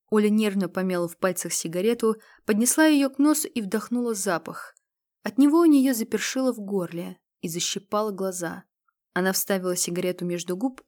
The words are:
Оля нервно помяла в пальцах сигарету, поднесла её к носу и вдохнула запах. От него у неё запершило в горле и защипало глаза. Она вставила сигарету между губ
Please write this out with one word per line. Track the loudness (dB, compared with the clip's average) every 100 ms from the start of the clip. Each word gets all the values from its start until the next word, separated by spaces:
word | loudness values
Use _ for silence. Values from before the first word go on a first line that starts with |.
| _
Оля | 2 2
нервно | 2 0 0 -2
помяла | -2 -2 -2 -4
в | -2
пальцах | -2 -2 -6
сигарету, | -6 -6 -2 -2 0 0 -2 _ _ -2
поднесла | 0 2 4 4
её | 4 2
к | 2
носу | 2 2 -2
и | -6
вдохнула | -4 -6 -4 -4 -4
запах. | -2 -2 -2 -4 -12 -16 -20 _ _ _ _
От | -4 2
него | 4 6
у | 6
неё | 6 4
запершило | 0 -2 -4 -2 -2 -2
в | -2
горле | -4 -4 -4 -8 -12 -16 _ _
и | -8
защипало | -6 -4 -6 -4 -2 -2
глаза. | -4 -6 -4 -8 -10 -16 _ _ _ _
Она | -2 0
вставила | 0 -2 -2 -2 -2
сигарету | -4 -2 -4 -4 -6
между | -6 -6 -4
губ | -6 -8